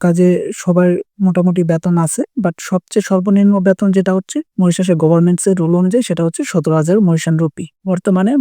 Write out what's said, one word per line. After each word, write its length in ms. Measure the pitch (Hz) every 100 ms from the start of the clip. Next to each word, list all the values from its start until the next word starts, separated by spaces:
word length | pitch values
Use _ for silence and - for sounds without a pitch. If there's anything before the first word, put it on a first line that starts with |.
কাজে 240 | 175 175 180 180 170 214
সবার 280 | - 175 180 180 - _
মোটামুটি 380 | 190 180 180 180
বেতন 300 | 165 165 180 175
আছে, 240 | 165 - 294 -
but 140 | 180 170 -
সবচেয়ে 360 | 185 - - -
সর্বনিম্ন 460 | 190 190 202 202 202
বেতন 280 | 185 190 202 190
যেটা 160 | 185 190
হচ্ছে 200 | - 302 - -
মরিশাসের 380 | 180 170 185 165
গভর্নমেন্টসের 520 | 160 170 175 175 - 185
রুল 120 | 165 175
অনুযায়ী, 220 | 185 233 247
সেটা 140 | 170 165
হচ্ছে 160 | - 285
সতেরো 220 | 175 151 160
হাজার 160 | 156 202
মরিশান 340 | 190 160 165 160
রুপি। 220 | 165 - 165 _ 190
বর্তমানে 460 | 180 - 185 190 285